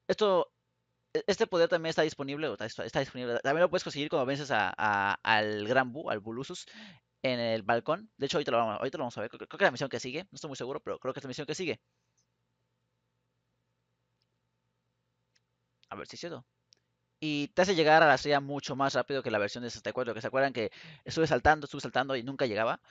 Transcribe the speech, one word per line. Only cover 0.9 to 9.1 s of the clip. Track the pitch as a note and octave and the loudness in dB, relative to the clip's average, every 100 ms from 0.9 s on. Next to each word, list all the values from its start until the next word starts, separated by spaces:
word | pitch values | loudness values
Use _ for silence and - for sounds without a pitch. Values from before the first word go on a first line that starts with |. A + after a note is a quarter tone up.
| _ _ | _ _
e-, | D#3 - | -2 0
este | F#3+ A3+ | 2 2
poder | F3 E3 | 4 4
también | E3+ D#3+ | 2 0
está | E3 | 2
disponible, | D#3 - C#3 C#3+ D3+ | 2 0 -6 -4 -4
o | G2+ | -4
está, | A2 - | -6 -6
está | F2+ D3+ | -4 -2
disponible, | C3+ B2+ B2 A#2+ | -2 -4 -4 0
también | C3+ D#3+ | 2 4
lo | F3+ | 4
puedes | D#3+ | 2
conseguir | E3 C#3 D3 | -2 -6 -2
cuando | D#3+ B2+ | 0 0
vences | C#3 C#3+ | -2 0
a, | A#2 F#2 - | 0 0 0
a, | G#2+ G2+ G2 - | 2 2 2 0
al | - A2 G#2+ G#2 G#2 | 4 4 4 0 2
Gran | B2+ B2+ | 2 2
Buu, | A#2 - | -2 -4
al | A2 | -4
Bulusus, | G#2+ A#2 C#3 F3 - G#3+ G#3+ E3 _ _ | -4 -8 -8 -12 -14 -18 -20 -20 _ _
en | C3+ B2 | -4 -2
el | A#2 A2+ | 0 0
balcón. | G#2 A#2 A#2 F3 A3 - | 0 0 0 -4 -6 -8
De | C3+ | -2
hecho, | D#3+ | -2
ahorita | C#3+ | 0
lo | A#2 | 2
vamos, | A2+ G#2 | 0 -2
ahorita | C3+ D#3+ | -4 -4
lo | |
vamos | B2 | -6